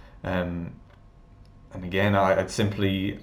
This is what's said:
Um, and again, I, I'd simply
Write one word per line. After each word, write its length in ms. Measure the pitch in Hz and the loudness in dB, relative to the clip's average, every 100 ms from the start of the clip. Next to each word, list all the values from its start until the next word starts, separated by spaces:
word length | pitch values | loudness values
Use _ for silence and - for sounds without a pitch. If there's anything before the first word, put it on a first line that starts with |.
| - - | -20 -10
Um, 500 | 90 92 87 87 85 - - - - - - - - - - | -4 -2 -4 -6 -8 -12 -20 -20 -20 -20 -20 -20 -20 -20 -18
and 100 | 95 | -12
again, 320 | 90 95 101 98 | -4 2 4 4
I, 240 | 95 90 | 4 4
I'd 120 | 85 | 0
simply 680 | - 101 104 98 95 98 - | 0 0 2 0 0 -2 -4